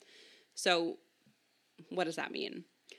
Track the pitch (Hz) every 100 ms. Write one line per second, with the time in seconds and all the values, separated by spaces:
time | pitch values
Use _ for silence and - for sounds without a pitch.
0 | - - - - _ - 196 170 170 -
1 | _ _ _ _ _ _ _ - 160 185
2 | 165 156 139 - - - - _ -